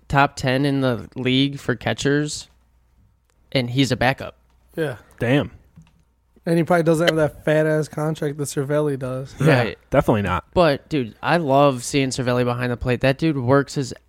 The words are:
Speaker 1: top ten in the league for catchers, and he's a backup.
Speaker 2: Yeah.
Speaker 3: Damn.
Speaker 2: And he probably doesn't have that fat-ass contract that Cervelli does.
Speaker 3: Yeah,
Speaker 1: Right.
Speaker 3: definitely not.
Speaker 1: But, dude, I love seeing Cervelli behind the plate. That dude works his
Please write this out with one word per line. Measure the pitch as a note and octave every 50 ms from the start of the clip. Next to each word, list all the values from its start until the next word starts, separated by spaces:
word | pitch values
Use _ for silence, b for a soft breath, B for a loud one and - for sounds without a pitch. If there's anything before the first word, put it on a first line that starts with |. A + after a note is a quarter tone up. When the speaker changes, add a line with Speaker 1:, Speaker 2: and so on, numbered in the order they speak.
| _
Speaker 1:
top | - - C#3+ C#3 C#3+ -
ten | - - C3+ B2+ C3 C#3+
in | C#3+ C#3 C#3
the | C3+ C3 A#2+ G2+ F2 - -
league | C3 B2 B2+ B2+ C3 C#3 C#3 C#3 C#3
for | - - B2+
catchers, | - - A2+ A2+ - - C#3 C#3+ D3 D3+ D3+ - - - - _ _ _ _ _ _ _ _ _ _ _ _ _ _ _ _ _ _ _ _ -
and | C#3 A#2+ B2
he's | B2 C3+ C3+ B2 B2+
a |
backup. | - A#2+ B2 C3+ - A2+ - - _ _ _ _ _ _ _ _
Speaker 2:
Yeah. | - D#3+ C#3+ B2 G#2+ - _ _ -
Speaker 3:
Damn. | - A#2 C3 D3 C3+ D3+ - - _ _ _ - - _ _ _ _ _ _ _ _ _ _ _ _
Speaker 2:
And | F3 E3+ E3+
he | D#3+
probably | - F3+ E3+ D#3+
doesn't | D#3+ E3 D3+ E3+ E3
have | D#3+
that | D#3+ D#3 C#3+ - - -
fat-ass | D#3+ D3+ D#3 D#3 D#3 D#3 D#3 D3+ -
contract | - D#3 D3+ D#3 D#3+ - E3 D3 C#3+ D3+
that | C#3+
Cervelli | C3+ - D3+ C#3 C3+ D3 D3+ D3+ D3+ C#3 C3
does. | C3 B2+ C3 C3 C#3 C3+ - -
Speaker 3:
Yeah, | C#3+ D#3+ D3 B2+
Speaker 1:
Right. | A#2+ G2+ - - _ _
Speaker 3:
definitely | - C3+ - - C3 G#2+ G2+
not. | F#2 F2+ E2+ - _ -
Speaker 1:
But, | F#3 F3 D#3 C#3+ - - -
dude, | - D3 B2 G#2 - _ -
I | B2+ D#3 F3
love | E3 C3+ C3+ C#3 C#3+ C#3+ C3 B2 A#2+
seeing | - - C#3+ C3+ C3
Cervelli | B2 - B2+ A#2+ B2 B2 B2
behind | A#2+ A#2+ A#2+ B2 B2
the | A#2+
plate. | A#2 - C3 B2 A2+
That | - C3 C3+ -
dude | D#3+ D#3+ D3+
works | C#3 B2 A#2+ C#3 C#3+ C#3 - -
his | D3+ C3+ A#2+ - - _